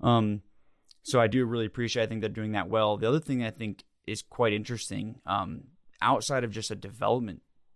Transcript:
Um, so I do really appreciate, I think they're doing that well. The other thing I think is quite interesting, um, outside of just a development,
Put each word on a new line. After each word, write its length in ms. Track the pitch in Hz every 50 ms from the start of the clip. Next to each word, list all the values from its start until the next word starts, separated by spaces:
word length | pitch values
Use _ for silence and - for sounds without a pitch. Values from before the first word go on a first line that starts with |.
Um, 420 | - 120 120 117 107 107 104 104 - _ _ - _ _ _ _ _ _ - _ -
so 180 | - - 123
I 60 | 117
do 180 | 107 107 131 127
really 220 | 113 120 117 110
appreciate, 380 | 104 - 120 120 110 - 120 113
I 20 |
think 140 | 110 113 110
they're 100 | 104 107
doing 220 | - 110 107 107 107
that 160 | 101 85 92
well. 280 | 107 110 107 104 104
The 120 | 98 107 113
other 100 | 139 160
thing 240 | - - 135 123 117
I 80 | 110
think 320 | 110 - 113 107 95 - - _ _ _ -
is 160 | - 107 - -
quite 300 | _ - - 123 113 104
interesting, 640 | 107 107 - 120 110 - - 98 101 104 110 113 - -
um, 380 | - 98 101 92 90 - 131 - - _ _ _ - - -
outside 440 | - 120 143 110 - - 143 131 120
of 80 | 110 104
just 180 | 110 107 -
a 60 | 107
development, 680 | 95 90 98 104 110 104 104 117 127 120 104 82 - _ _ _ _ _ _ -